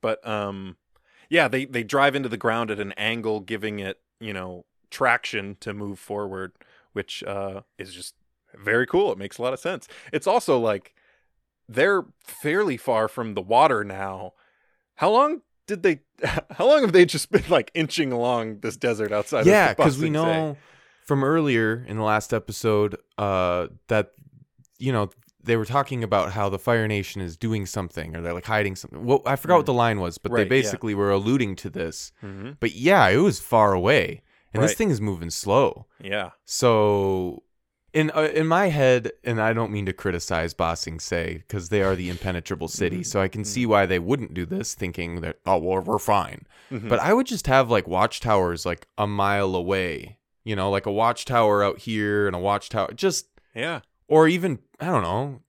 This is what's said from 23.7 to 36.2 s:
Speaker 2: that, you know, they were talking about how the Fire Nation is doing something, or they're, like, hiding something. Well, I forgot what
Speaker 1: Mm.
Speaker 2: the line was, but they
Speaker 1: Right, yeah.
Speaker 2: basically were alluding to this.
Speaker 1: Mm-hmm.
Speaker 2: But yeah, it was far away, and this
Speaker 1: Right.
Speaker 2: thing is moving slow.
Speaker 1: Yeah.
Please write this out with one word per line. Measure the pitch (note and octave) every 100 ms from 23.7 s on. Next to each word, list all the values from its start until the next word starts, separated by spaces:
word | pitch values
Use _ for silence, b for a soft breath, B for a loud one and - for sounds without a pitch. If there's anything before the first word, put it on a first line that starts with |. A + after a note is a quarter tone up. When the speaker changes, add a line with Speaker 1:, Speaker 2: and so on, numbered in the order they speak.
| - _
Speaker 2:
that, | A2 G#2 _ _ _ _ _ _ _
you | B2+
know, | A#2+ G2 _ _ _
they | - A#2
were | G#2+
talking | C3+ C3+ B2+
about | A2 G2+ E2+
how | G2 G2+
the | G2
Fire | - A#2 A2
Nation | G#2 F#2+ G2
is | F2+ D#2+
doing | A#2 A2 F#2+
something, | - F2+ - D#2 D#2+
or |
they're, | E2+
like, | F2 G2
hiding | A2 G2+ F#2+
something. | - D2 A#2
Well, | C#3 -
I | C3+
forgot | - F3
what |
Speaker 1:
Mm. | D3
Speaker 2:
the |
line | B2 A#2 G#2
was, | F2 E2+
but | -
they | A#2
Speaker 1:
Right, |
yeah. | G2
Speaker 2:
basically | C3 A2 - A2 G2+
were | G2+
alluding | G2 G#2 C3+ A2 F#2
to | G2
this. | E2+ E2 - - _
Speaker 1:
Mm-hmm. | G2+ G2 G#2+ D3
Speaker 2:
But | A#2+
yeah, | E2 C#3 F#3+ G#2
it | G#2+
was | F#3+ -
far | - A#2 G#2
away, | F#2+ F#2 C#3+ F2 - _ _ _
and | G#2+
this | A2
Speaker 1:
Right. | -
Speaker 2:
thing | A3
is | B2
moving | G#2+ F2+ E2+
slow. | - G2+ A2+ C3+ - - _
Speaker 1:
Yeah. | G2 G#2